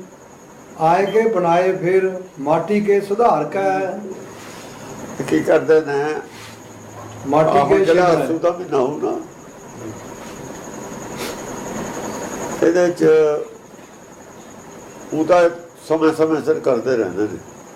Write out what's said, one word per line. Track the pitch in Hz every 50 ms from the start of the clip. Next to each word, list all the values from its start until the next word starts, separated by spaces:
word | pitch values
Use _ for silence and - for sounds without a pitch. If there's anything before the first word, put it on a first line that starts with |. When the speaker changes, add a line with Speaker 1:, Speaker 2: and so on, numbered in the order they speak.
| - - - - - - - - - - - - - - - -
Speaker 1:
ਆਏ | 160 160 170 190 202
ਕੇ | 190 202 220
ਬਣਾਏ | 226 226 214 180 175 170 170 175 185 190 180
ਫਿਰ, | - 160 175 185 190 190 190 185 185 - - - -
ਮਾਟੀ | 135 147 160 165 - - 208 208
ਕੇ | - 202 202 196
ਸੁਧਾਰ | 196 196 202 220 240 233 - 156 151
ਕੈ। | - - 196 196 190 190 196 190 180 185 208 208 190 - - - - - - - - - - - - - - - - - - - - - -
Speaker 2:
ਤੇ | 135 -
ਕੀ | 160 151
ਕਰਦੇ | - - 165 151 135 147 160 156
ਨੇ? | 156 143 143 139 147 151 156 - - - - - - - - - - - - - - - - - - - - - -
Speaker 1:
ਮਾਟੀ | 135 139 156 160 156 143 143
Speaker 2:
ਆਹੋ, | 143 143
Speaker 1:
ਕੇ | - 196 190
Speaker 2:
ਜਿਹੜਾ | - - 180 180 175
Speaker 1:
ਸ਼ਿਵ | 165 156
Speaker 2:
ਅੱਸੂ | 135 127 165 160
ਦਾ | 165 175
ਮਹੀਨਾ | 170 175 180 151 147
ਹੋਊ | 135 123 139 151 -
ਨਾ, | 381 - 359 339 - - - - - - - - - - - - 110 110 110 - - - - - - - - - - - - - - - - - - - - - - - - - - - - - - - - - - - - - - - - - - - - - - - - - - - - - -
ਇਹਦੇ | 165 170 180 180 175
ਚ | 175 175 160 156 156 156 156 151 147 - - - - - - - - - - - - - - - - - - - - - - - - - - - - - - - - - - - 143
ਉਹ | 151 160
ਤਾਂ | 170 180 175 170 170 170 - - - - - - -
ਸਮੇਂ | 156 160 160 156
ਸਮੇਂ | 156 - 160 160 160 143
ਸਿਰ | 120 156 - -
ਕਰਦੇ | - 139 127 117 113 131 131
ਰਹਿੰਦੇ | 113 104 90 87 95
ਨੇ, | 107 101 87 78 - - - - - - -